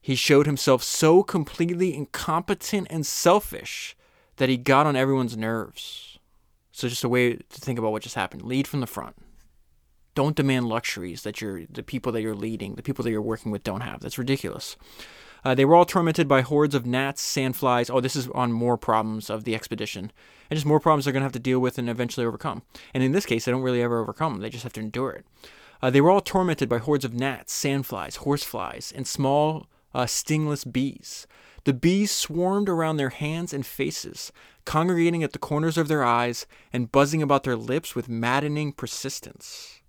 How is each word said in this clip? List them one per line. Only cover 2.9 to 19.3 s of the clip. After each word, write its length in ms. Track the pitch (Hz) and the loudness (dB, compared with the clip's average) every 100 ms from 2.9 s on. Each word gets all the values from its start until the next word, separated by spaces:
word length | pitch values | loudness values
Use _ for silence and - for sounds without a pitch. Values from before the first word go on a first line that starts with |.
| 160 | -4
selfish 880 | 147 - 170 202 - - - - - - _ _ _ - | -4 2 6 6 4 -12 -12 -12 -12 -16 _ _ _ -2
that 120 | 131 | 2
he 80 | 127 | 2
got 300 | 131 135 151 | 4 6 6
on 100 | 139 | 4
everyone's 400 | 135 135 123 110 | 2 2 0 -4
nerves." 840 | 110 113 101 - - - - - _ _ _ _ _ | -4 -4 -6 -12 -14 -14 -18 -20 _ _ _ _ _
So 160 | - 123 | -6 -6
just 160 | 123 | -2
a 40 | 127 | 0
way 260 | 123 123 | 4 4
to 260 | 120 - - | 0 -10 -12
think 180 | - 120 | -6 -2
about 140 | 110 | -2
what 100 | 107 | -2
just 120 | 107 | -6
happened. 280 | 117 92 - | -4 -6 -6
Lead 240 | - 127 135 | -4 -2 -2
from 140 | 147 | -4
the 60 | 123 | -6
front. 300 | - 60 - - - - _ _ _ _ _ _ | -8 -12 -16 -20 -20 -20 _ _ _ _ _ _
Don't 220 | - 143 156 | 0 0 2
demand 320 | 139 131 120 | 2 2 0
luxuries 540 | 113 - - 90 85 | -2 -4 -8 -8 -8
that 180 | 107 104 | -10 -8
you're, 260 | 107 95 82 | -8 -8 -10
the 160 | - | -14
people 300 | - 127 127 | -8 -6 -2
that 100 | 113 | -2
you're 140 | 110 104 | -2 -4
leading, 400 | 110 110 101 - | -4 -6 -8 -8
the 60 | |
people 200 | - 135 | -8 -4
that 60 | 120 | -2
you're 100 | 110 | -2
working 320 | 110 110 113 | -2 -4 -4
with 120 | 104 | -6
don't 160 | - 98 | -4 -6
have. 200 | 123 - | -6 -10
That's 160 | - - | -10 -6
ridiculous. 600 | 123 135 98 - - - - - - - - - | -2 -2 -2 -8 -12 -14 -20 -20 -20 -20 -20 -6
Uh, 100 | 131 | 0
"They 120 | 131 135 | 4 8
were 80 | |
all 100 | 170 | 8
tormented 440 | 175 190 170 160 147 | 8 4 2 2 4
by 120 | 139 | 4
hordes 340 | 127 147 151 | 4 4 4
of 120 | 139 120 | 2 0
gnats, 340 | 127 139 139 | -2 -2 -4
sandflies." 680 | - - 131 123 135 123 120 | -4 -2 -2 0 2 2 2
Oh, 100 | 131 | 0
this 160 | 127 147 | 0 -4
is 120 | 123 | -4
on 240 | - 123 | -2 0
more 260 | 113 120 120 | 0 2 0
problems 500 | - 110 110 110 | 2 2 2 -4
of 160 | 104 | -6